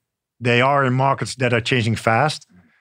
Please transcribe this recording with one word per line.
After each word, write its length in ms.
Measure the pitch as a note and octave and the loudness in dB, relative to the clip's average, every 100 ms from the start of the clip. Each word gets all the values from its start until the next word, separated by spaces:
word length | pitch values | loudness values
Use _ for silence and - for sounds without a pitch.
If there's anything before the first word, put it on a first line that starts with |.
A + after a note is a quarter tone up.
| _ _ _ _ | _ _ _ _
They 200 | A#2 A#2+ | 0 2
are 240 | C3 C#3+ | 2 2
in 100 | C3 | 0
markets 420 | C3 C3+ B2+ A#2 B2+ | 0 0 -2 -6 -4
that 160 | B2+ | -2
are 80 | A#2+ | 0
changing 360 | A#2+ B2+ A2+ G#2+ | 0 -2 0 0
fast, 500 | A2+ A2+ D3+ - - - _ _ | 2 2 0 -4 -14 -20 _ _